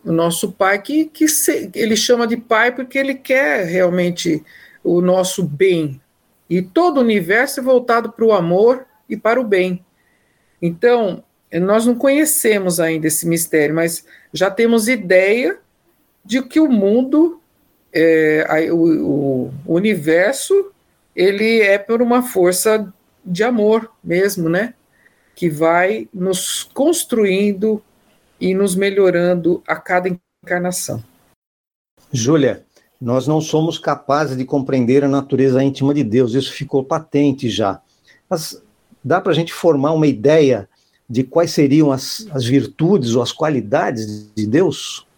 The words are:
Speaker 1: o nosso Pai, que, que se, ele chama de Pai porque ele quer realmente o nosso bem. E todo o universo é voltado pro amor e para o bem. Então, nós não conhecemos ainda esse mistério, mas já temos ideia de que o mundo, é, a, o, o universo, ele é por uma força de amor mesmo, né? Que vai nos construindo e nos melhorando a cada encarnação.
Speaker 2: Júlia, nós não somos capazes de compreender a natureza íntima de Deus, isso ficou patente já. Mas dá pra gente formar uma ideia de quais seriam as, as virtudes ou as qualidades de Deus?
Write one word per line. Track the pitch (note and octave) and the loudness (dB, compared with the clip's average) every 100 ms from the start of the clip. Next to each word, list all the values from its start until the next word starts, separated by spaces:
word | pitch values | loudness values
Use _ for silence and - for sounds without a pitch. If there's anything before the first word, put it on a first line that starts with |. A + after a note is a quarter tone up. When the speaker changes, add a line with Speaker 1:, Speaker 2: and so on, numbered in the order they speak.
| - | -2
Speaker 1:
o | |
nosso | E3 E3+ E3+ G3+ | 0 0 -2 -6
Pai, | - F#3+ G3+ | -2 0 0
que, | G3+ D4+ D#4 | -2 -2 -2
que | - D#4 | 0 0
se, | - - D4+ F#3 | 2 -2 -2 -6
ele | - A3 A3 | -4 -2 0
chama | - A#3+ A#3 | 2 0 0
de | A#3 | -4
Pai | - A3 A#3+ | -2 0 0
porque | B3 B3+ C4+ | -2 -6 -4
ele | C4+ C4+ | -4 -6
quer | - C4 C#4+ C4+ F3 | -2 0 2 -2 -2
realmente | F#3 F3+ F3+ F3 F3 E3+ D#3 - - - _ | 0 0 2 -2 -2 -4 -4 -6 -20 -20 _
o | - F3 | 0 2
nosso | F3+ F#3 F3+ - | 2 2 0 -2
bem. | E3+ C#3+ F#3+ F3 D3+ C3+ _ _ _ _ _ | -6 0 0 2 -2 -8 _ _ _ _ _
E | F3 | -4
todo | F#3 D#4+ F4 C#4 | -2 0 2 2
o | |
universo | A#3+ G#3 E3 G#3+ C4+ - | 2 0 0 0 0 -4
é | |
voltado | B3+ B3+ B3 A#3 A3+ | 0 0 2 -2 -2
pro | - A3+ | -2 2
amor | G3+ E3+ F3+ A3+ B3+ - _ _ | 2 2 2 2 2 -6 _ _
e | G#3+ | -4
para | G#3+ A#3+ | 0 0
o | |
bem. | A#3 F#3+ F#3 F3+ _ _ _ _ _ _ _ _ | 0 0 0 -4 _ _ _ _ _ _ _ _
Então, | E3+ E3+ A#3+ A#3+ G#3 F3 _ _ _ | -6 0 2 2 0 -6 _ _ _
nós | E3 F#3 G#3+ A#3 | -4 0 2 2
não | |
conhecemos | A#3+ C#4 C#4 D4+ - A#3 G#3 F#3 F3 | 0 2 2 0 0 0 0 0 -2
ainda | E3 D#3+ D#3 | -2 -2 -2
esse | D3+ E3+ | -2 -2
mistério, | E3 E3 D#3+ D3 D#3+ | -2 0 0 0 0
mas | E3 E3 _ - _ | -2 -4 _ -20 _
já | D3+ F#3+ | -2 -2
temos | G3 A#3 A#3 G#3+ | 0 2 2 0
ideia | B3+ F3+ F#3 F#3+ A#3 D4 G4 _ _ _ _ _ _ | -2 2 2 4 0 -2 -6 _ _ _ _ _ _
de | G3 B3 | -6 -4
que | C4 D#4 | 0 2
o | D#4 | 4
mundo, | A3+ G3 A3+ C4 D4+ E4 E4+ _ _ _ _ _ | 4 4 2 2 2 2 0 _ _ _ _ _
é, | D3+ E3 D#3+ D#3 D#3 - | 2 4 4 4 2 0
a, | D#3 E3 | 0 0
o, | E3+ E3 D#3+ D3 C#3+ C#3 C3 B2+ C3+ - | 2 2 2 0 0 0 -2 -4 -10 -2
o | E3 | 0
universo, | G#3+ F#3+ D3 D#3+ G3 C4+ - G4 G4 _ _ _ _ | 0 0 0 2 2 -2 0 0 0 _ _ _ _
ele | - F#3 G3+ A3 A3+ | 0 0 2 2 2
é | G3+ G3+ | 4 2
por | G3+ A3+ | 0 0
uma | A#3+ B3 | 2 2
força | B3 F#3+ F3 F3+ A3 A3 F#3+ - _ _ - | 0 2 2 2 0 0 -2 -14 _ _ -8
de | F3+ | -2
amor | A3+ A#3+ G#3 A3 A3 _ | 0 2 2 0 -2 _
mesmo, | F3 F3 G3 F#3+ D#3+ | -4 -2 0 -2 -2
né? | E3+ A#3+ - _ _ _ _ _ - | -2 -4 -10 _ _ _ _ _ -4
Que | F3 | -4
vai | D3 E3 E3+ F#3 A3 - | 0 0 2 0 -2 -8
nos | F#3 F#3 F#3 - - | -6 -4 -4 -6 -8
construindo | - - C#4+ E4+ - A#3 G3+ F#3+ G#3 F#3+ A3 G#3+ _ _ _ _ _ _ | -10 -2 0 0 -2 0 0 2 0 0 -2 -2 _ _ _ _ _ _
e | F3+ | -4
nos | F#3+ G3+ | 0 0
melhorando | F3+ G3 G3 F#3+ F3 F3 F3+ E3+ F3 - | 0 0 2 2 2 0 0 0 -2 -4
a | D#3+ | -8
cada | - F3+ F3+ F3 _ _ | -2 -2 -2 -8 _ _
encarnação. | - F3+ F3+ F3+ - A#2 - _ _ _ _ _ _ _ _ _ _ | -6 -4 -4 -6 -8 -10 -12 _ _ _ _ _ _ _ _ _ _
Speaker 2:
Júlia, | B2+ A2+ D#3+ C3 G2 _ _ _ _ | -4 0 2 2 -2 _ _ _ _
nós | A#2+ B2+ B2+ | -2 -2 0
não | D#3 | -2
somos | D#3 D#3 E3 D#3+ | 0 -2 -2 -4
capazes | - C#3+ - C#3+ D3 C3 | -4 -6 -2 -2 -2 -6
de | |
compreender | B2+ C#3+ C3 C3+ A#2+ C3+ | -4 -4 -2 0 2 2
a | C#3+ | 2
natureza | C#3 C3+ - C3+ B2+ | -2 -2 0 2 2
íntima | C3+ C3+ C#3 | 0 0 -2
de | D3 | 0
Deus, | A2+ A#2 A#2+ | 0 0 0
isso | B2+ C3+ | -2 -4
ficou | - C#3 C#3 | -10 -4 -4
patente | C3 D#3+ D#3 C#3+ C#3+ C3+ A#2+ | -2 -6 -2 0 0 0 -4
já. | F#2+ G2+ F#2+ _ _ _ _ _ | -2 -2 -4 _ _ _ _ _
Mas | E3+ D#3 - _ _ _ _ | -6 -6 -16 _ _ _ _
dá | B2 E3+ | -2 -2
pra | F#3+ | 0
gente | D3+ E3 | 0 -2
formar | - F3 C#3+ C#3+ | 0 2 2 0
uma | D#3+ D3+ | 2 0
ideia | A2 A#2+ D#3 C#3 A2+ G2 _ _ _ _ | 2 2 4 4 2 -4 _ _ _ _
de | A#2+ | -4
quais | C3 E3 E3+ | -2 0 0
seriam | - C#3 D3 D3 | 0 2 4 2
as, | C3 - - A3 | 0 -6 -12 -8
as | C#3+ A#2+ | -6 0
virtudes | C#3 - - D#3+ G3 A#2 A#2+ | 0 0 -2 2 2 2 0
ou | |
as | A#2+ | -2
qualidades | - D#3 C#3 G#2 C#3 G3 A#2+ G#2+ G#2+ G#2+ - | -2 -2 -2 -2 -2 -2 -4 -8 -10 -12 -6
de | G#2+ | 0
Deus? | C3+ F3+ - - - _ | 2 0 -2 -12 -14 _